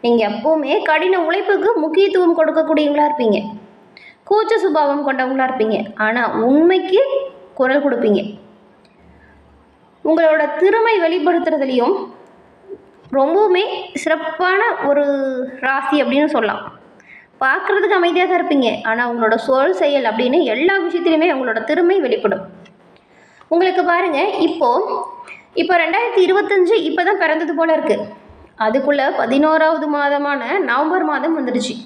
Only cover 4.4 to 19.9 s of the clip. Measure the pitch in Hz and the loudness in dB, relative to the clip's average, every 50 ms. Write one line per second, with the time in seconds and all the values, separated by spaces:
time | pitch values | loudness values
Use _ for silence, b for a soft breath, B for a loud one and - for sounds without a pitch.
4.4 | 440 440 440 415 339 381 294 311 294 285 277 285 285 277 262 254 262 254 269 269 | 2 2 0 0 0 0 0 2 0 0 0 -2 -2 -2 -2 -2 -2 -2 0 -2
5.4 | 262 262 262 - 214 220 220 - 214 - - - 214 214 226 247 240 208 - 214 | -2 -2 0 -2 -2 -2 -2 -4 -4 -8 -6 -4 -2 -2 0 0 -2 -2 -2 -2
6.4 | 220 240 269 294 320 349 370 381 - 381 370 415 554 554 523 554 - - - - | 0 2 4 4 4 4 2 2 0 2 2 2 2 2 0 -4 -4 -6 -14 -18
7.4 | - - - - 262 254 269 285 277 277 240 233 - 220 202 185 - - - - | -20 -20 -4 -2 0 2 2 2 2 0 0 0 0 2 0 0 -2 -6 -12 -16
8.4 | - - - - _ _ _ _ _ b b b b b b b b b b b | -20 -20 -20 -20 _ _ _ _ _ b b b b b b b b b b b
9.4 | b _ - _ _ _ _ _ _ _ _ _ _ 294 320 320 330 311 311 320 | b _ -20 _ _ _ _ _ _ _ _ _ _ 0 2 4 4 4 4 2
10.4 | 302 294 294 - 349 392 415 453 453 466 440 392 339 320 330 359 294 339 349 339 | 0 -2 -2 2 2 2 4 4 2 2 2 2 2 0 0 0 0 2 0 2
11.4 | 339 320 311 294 277 262 254 247 233 269 403 392 - - - - - - - _ | 0 0 0 0 -2 0 0 0 2 2 0 -2 -4 -12 -16 -20 -20 -20 -20 _
12.4 | - _ _ _ _ - - - - - _ _ - - - 269 269 285 330 392 | -20 _ _ _ _ -20 -20 -20 -20 -20 _ _ -16 -4 0 0 0 2 2 2
13.4 | 427 415 359 359 403 - - - - - - 277 - 320 320 320 320 320 320 - | 2 4 2 2 0 -2 -4 -10 -12 -10 -10 -6 -2 -2 -2 -2 -2 -8 -4 -2
14.4 | 359 359 381 392 453 466 370 - - 277 285 285 285 285 277 277 269 269 262 254 | 0 0 2 2 2 0 -2 -2 0 0 2 2 2 0 0 -2 -2 -4 -4 -6
15.4 | 254 254 - - - 254 269 302 285 - 285 294 262 233 247 277 294 277 302 254 | -6 -8 -8 -6 -4 -2 -2 -2 -2 0 0 0 0 2 2 2 2 2 0 0
16.4 | 226 202 - - - - - - - - - B B B B B B B B _ | -2 -2 -4 -6 -10 -14 -18 -20 -20 -20 -20 B B B B B B B B _
17.4 | - 262 269 370 - 381 415 403 403 392 359 370 339 349 330 359 359 359 370 349 | 0 0 0 0 0 -2 0 0 2 2 2 2 2 2 2 2 0 2 2 0
18.4 | 302 359 302 277 254 226 220 - - 226 220 240 247 247 233 240 226 214 220 - | 0 2 0 2 2 0 -2 -4 -4 -4 -2 -2 -2 -4 -2 0 0 0 0 0
19.4 | - - 262 262 269 330 370 370 339 285 | 0 0 0 2 2 0 0 0 0 0